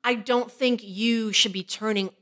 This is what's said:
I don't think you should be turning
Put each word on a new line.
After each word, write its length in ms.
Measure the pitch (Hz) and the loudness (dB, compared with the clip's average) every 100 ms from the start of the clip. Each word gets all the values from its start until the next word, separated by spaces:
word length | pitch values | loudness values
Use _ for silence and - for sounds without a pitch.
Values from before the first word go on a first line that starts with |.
I 120 | 240 240 | -2 0
don't 340 | 202 247 240 | 0 0 0
think 300 | - 254 240 | -2 0 0
you 500 | 202 190 233 233 220 | -4 -2 2 2 2
should 180 | 190 214 | 2 2
be 120 | 185 | -2
turning 480 | 180 - 214 208 190 - | -8 -4 -2 0 -2 0